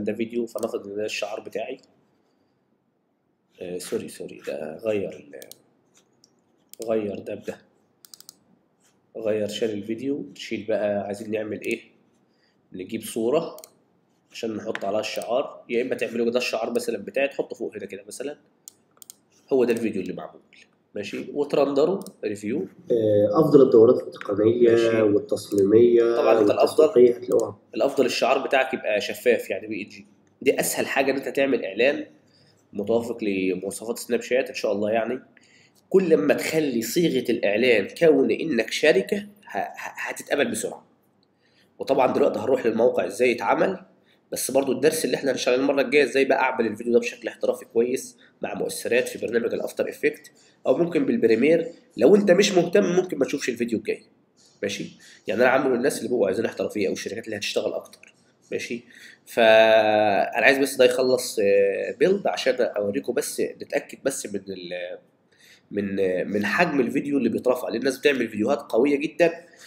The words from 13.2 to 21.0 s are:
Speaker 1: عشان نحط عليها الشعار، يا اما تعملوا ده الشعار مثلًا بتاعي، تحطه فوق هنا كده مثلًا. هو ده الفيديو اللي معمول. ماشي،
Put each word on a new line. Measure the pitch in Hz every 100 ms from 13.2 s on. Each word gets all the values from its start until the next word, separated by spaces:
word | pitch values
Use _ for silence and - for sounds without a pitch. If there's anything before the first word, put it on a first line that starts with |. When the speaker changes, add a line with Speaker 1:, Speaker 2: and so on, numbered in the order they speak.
| 113 151 - - - _ _ _ _ _ _
Speaker 1:
عشان | - 113 107
نحط | 101 107
عليها | 98 104
الشعار، | 107 - - 120 147 - -
يا | 117
اما | 131
تعملوا | 120 113 113 117
ده | 120
الشعار | - 113 117
مثلًا | 117 117 110
بتاعي، | 101 - 139
تحطه | - - -
فوق | 110 107
هنا | 101
كده | 95 101
مثلًا. | - 135 147 _ _ - _ _ _ - - _ _ -
هو | 135
ده | 120
الفيديو | 117 113 98
اللي | 87
معمول. | 85 78 - _ _ _ _ _
ماشي، | 104